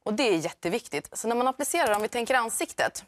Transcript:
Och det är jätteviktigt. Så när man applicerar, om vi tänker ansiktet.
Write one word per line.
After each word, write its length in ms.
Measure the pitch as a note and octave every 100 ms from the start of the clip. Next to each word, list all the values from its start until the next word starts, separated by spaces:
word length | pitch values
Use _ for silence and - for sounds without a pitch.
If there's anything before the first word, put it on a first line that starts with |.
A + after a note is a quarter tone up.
Och 100 | G#3+
det 80 | G#3+ A#3+
är 80 | E3+
jätteviktigt. 720 | E3 - E3+ E3 - C#3+ -
Så 160 | - A3
när 80 | A#3+
man 120 | B3+
applicerar, 480 | C4 C#4+ E4+ C4 G#3
om 60 |
vi 60 | G#3
tänker 260 | B3 A3+
ansiktet. 720 | C4 A3+ - E4 - G#3+ -